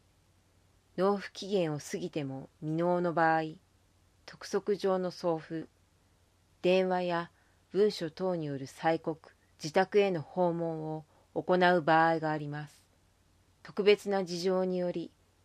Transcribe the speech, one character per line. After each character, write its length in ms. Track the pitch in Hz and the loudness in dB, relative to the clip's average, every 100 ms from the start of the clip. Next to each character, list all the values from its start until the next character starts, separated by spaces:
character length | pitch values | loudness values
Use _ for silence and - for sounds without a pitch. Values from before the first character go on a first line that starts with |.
| _ _ _ _ _ _ _ _ _ - | _ _ _ _ _ _ _ _ _ -2
納 200 | 190 202 | 0 0
付 120 | - | -6
期 140 | - 190 | -12 -2
限 260 | 202 160 | 0 0
を 60 | 147 | -4
過 180 | - 185 | -6 -8
ぎ 120 | 170 | -6
て 140 | 160 | -6
も 260 | 135 135 147 _ | -6 -8 -14 _
未 160 | 156 160 | -4 0
納 240 | 175 180 | 0 0
の 140 | 175 | 0
場 240 | 160 160 160 | 2 2 2
合、 180 | 160 165 _ _ _ _ _ _ - | -2 -10 _ _ _ _ _ _ -20
督 220 | - - | -18 -6
促 280 | 202 - 202 | -4 -2 0
状 240 | 196 185 | 0 0
の 120 | 180 | -2
送 280 | - 175 160 | -4 -4 -4
付、 280 | 156 160 - _ _ _ _ _ _ _ _ _ | -6 -12 -12 _ _ _ _ _ _ _ _ _
電 280 | 180 185 185 | 2 4 4
話 140 | 180 | 0
や 280 | 180 170 170 _ _ _ _ | 0 -2 -4 _ _ _ _
文 200 | 185 208 | 0 0
書 200 | - 165 | 0 -8
等 240 | - 185 175 | -4 -4 -2
に 100 | 147 | -4
よ 120 | 139 | -6
る 100 | 135 | -10
催 320 | - 165 165 | -4 0 0
告、 320 | 165 156 - _ _ _ | -2 -8 -12 _ _ _
自 120 | 151 | -2
宅 260 | 190 190 208 | 0 2 2
へ 120 | 202 | 2
の 100 | 170 | 0
訪 300 | - 185 175 | -4 -2 0
問 440 | 165 165 160 156 156 | 0 -4 -6 -8 -10
を 100 | - _ _ | -12 _ _
行 220 | 165 151 180 | -6 0 4
う 260 | 180 180 | 4 4
場 260 | 156 160 165 | 6 6 6
合 120 | 165 | 2
が 120 | 156 | -2
あ 60 | 151 | -4
り 100 | 147 | -6
ま 200 | 147 147 | -10 -12
す。 160 | - _ _ _ _ _ _ _ _ | -18 _ _ _ _ _ _ _ _
特 200 | - - | -8 2
別 260 | 202 208 202 | 4 4 2
な 140 | 196 | -2
事 180 | 175 175 | -2 -4
情 240 | 185 185 185 | -2 0 0
に 120 | 180 | -2
よ 140 | 180 | -4
り、 200 | 175 - _ _ _ | -6 -10 _ _ _